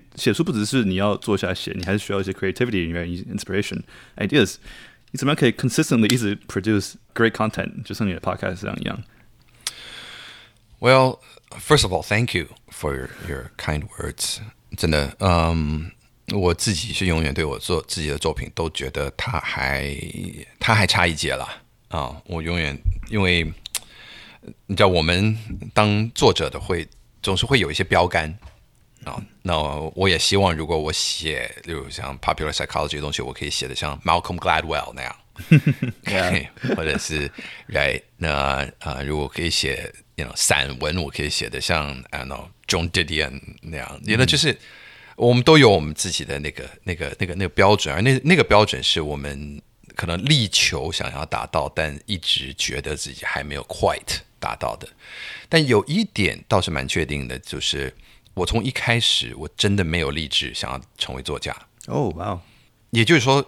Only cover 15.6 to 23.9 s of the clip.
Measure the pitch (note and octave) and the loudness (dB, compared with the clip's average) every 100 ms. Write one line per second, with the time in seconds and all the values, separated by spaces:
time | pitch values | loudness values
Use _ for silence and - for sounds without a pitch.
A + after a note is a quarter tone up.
15.6 | D2+ D#2 E2 - _ _ - G2+ F2+ E2 | 0 -2 -6 -14 _ _ -6 0 2 2
16.6 | A2+ E2 A2+ - F#2 D#2+ D2+ D#2 D2+ A1+ | 0 -2 -4 -2 0 2 0 0 -4 -4
17.6 | - E2 - E2+ D2+ C#2+ D#2+ - - - | -2 -2 -2 -6 -4 -2 -2 -4 -6 -6
18.6 | E2 - C2+ D2 C#2 - - D#2 - C2+ | -4 -4 -6 -4 -6 -6 -4 -4 -4 -4
19.6 | C2 C2+ C#2+ C#2+ - - F2+ - - _ | -2 -2 -4 -6 -10 -10 -12 -12 -18 _
20.6 | - A2 F#2 - F2 D2+ D2+ C2 A#1+ - | 2 4 4 4 2 2 -2 -2 -6 -12
21.6 | _ _ _ C#2+ C2 C#2+ - E2+ D#2+ F2 | _ _ _ -6 -6 -10 -8 -6 -2 -2
22.6 | D2 C#2 - - - G#2+ F#2 F2 D2+ - | -2 -2 -2 -2 -2 2 4 4 2 -6
23.6 | - - - | -8 -8 -8